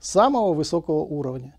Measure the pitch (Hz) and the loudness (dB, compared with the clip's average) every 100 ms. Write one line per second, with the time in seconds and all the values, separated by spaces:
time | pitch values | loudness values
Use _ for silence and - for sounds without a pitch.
0 | - 185 254 262 202 156 151 170 165 156 | 0 4 4 4 0 0 -2 -2 -2 -2
1 | 151 147 135 127 131 | -2 -6 -6 -8 -12